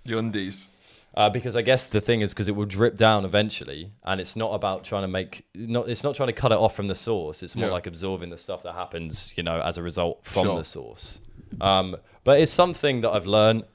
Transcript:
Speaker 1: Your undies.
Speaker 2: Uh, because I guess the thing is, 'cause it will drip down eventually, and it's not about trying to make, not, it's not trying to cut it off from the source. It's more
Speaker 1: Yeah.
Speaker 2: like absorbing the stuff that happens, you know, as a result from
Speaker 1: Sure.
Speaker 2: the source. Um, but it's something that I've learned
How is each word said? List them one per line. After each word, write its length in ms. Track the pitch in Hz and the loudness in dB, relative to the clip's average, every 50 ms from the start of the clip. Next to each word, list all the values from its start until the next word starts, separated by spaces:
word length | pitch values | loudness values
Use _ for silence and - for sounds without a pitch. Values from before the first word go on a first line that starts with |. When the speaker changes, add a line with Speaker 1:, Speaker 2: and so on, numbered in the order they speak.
| _ | _
Speaker 1:
Your 140 | 120 113 113 | -4 -4 -2
undies. 500 | 113 113 104 104 95 92 98 - - - _ _ _ - - - _ _ - | -2 -2 -4 -4 -6 -6 -8 -10 -14 -18 _ _ _ -20 -20 -20 _ _ 0
Speaker 2:
Uh, 140 | - 107 107 | 2 4 4
because 260 | 101 123 - 127 101 | 4 0 -4 -2 -2
I 60 | 120 113 | 0 2
guess 260 | 120 131 123 - - | 4 2 2 2 0
the 120 | - 107 | -2 -2
thing 200 | 101 - 120 113 | 2 2 2 2
is, 140 | 107 98 - | 2 -2 -2
'cause 140 | - 104 92 | -2 -2 -2
it 80 | 104 | 0
will 100 | 101 104 | -2 -2
drip 300 | 104 92 95 113 120 - | -4 2 2 2 2 4
down 280 | - 113 110 110 104 98 | 4 4 6 6 4 0
eventually, 680 | 92 82 101 107 110 - - - - 69 76 82 98 104 _ _ | 2 2 2 2 2 -2 -8 -10 -10 -12 -12 -14 -16 -18 _ _
and 180 | - 95 95 | -4 -4 -4
it's 160 | 92 - - | -4 -8 -6
not 160 | 113 113 110 101 | -4 -4 -4 -4
about 320 | 104 - 98 95 92 - | -2 -2 -2 -4 -4 -6
trying 180 | - 110 101 98 | -6 -4 -4 -4
to 60 | 92 | -2
make, 380 | 92 95 92 92 - - - _ _ | -2 -4 -4 -4 -10 -20 -20 _ _
not, 340 | - 113 113 117 120 117 - | -12 -8 -4 -4 -4 -2 -4
it's 160 | 120 - - | -6 -4 -2
not 100 | 143 143 | -4 -2
trying 120 | - 143 123 | 0 -2 -2
to 40 | 110 | -2
cut 200 | - - 127 113 | 0 2 2 4
it 60 | 98 | 4
off 160 | 107 110 - | 4 2 2
from 120 | - 101 101 | 0 -4 -4
the 60 | 92 | -4
source. 480 | - - - 113 98 82 76 78 - - | -4 -2 -2 -2 -2 -2 -6 -10 -10 -12
It's 140 | 85 - | -10 -6
more 120 | 101 110 104 | -4 -2 -2
Speaker 1:
Yeah. 40 | 95 | -2
Speaker 2:
like 140 | 90 - | -4 -6
absorbing 440 | 95 85 80 92 95 95 90 87 87 | -6 -10 -8 -6 -6 -6 -6 -8 -10
the 80 | 85 82 | -12 -16
stuff 240 | - - 95 90 - | -10 -10 -10 -10 -10
that 100 | 87 85 | -12 -10
happens, 580 | 87 90 - - 85 82 80 78 - - - - | -10 -10 -8 -8 -8 -8 -6 -6 -6 -6 -6 -6
you 60 | - 82 | -6 -4
know, 180 | 85 82 82 - | -2 -2 -2 -2
as 160 | 82 82 87 | -2 -4 -4
a 40 | 85 | -6
result 380 | 87 80 90 87 85 - - _ | -6 -4 -2 -2 -2 -2 -6 _
from 200 | - - 98 92 | -4 0 2 2
Speaker 1:
Sure. 120 | 101 95 | 2 2
Speaker 2:
the 80 | 85 78 | -2 -4
source. 560 | - - - 64 57 55 - - - - - - - - - - - - - | -8 -10 -10 -14 -14 -14 -14 -14 -14 -14 -16 -20 -20 -20 -20 -18 -16 -10 0
Um, 360 | - 98 98 95 92 92 90 - _ _ _ _ _ | 2 4 4 4 4 0 -4 -10 _ _ _ _ _
but 160 | 127 139 143 | 6 8 8
it's 100 | 160 151 - | 8 4 6
something 480 | - 175 180 156 - - 147 135 123 113 | 4 4 4 4 0 0 0 2 2 0
that 80 | 117 92 | 2 0
I've 140 | 107 87 | 0 0
learned 380 | 95 101 107 107 110 113 113 107 - _ | 4 6 6 8 8 6 4 0 -8 _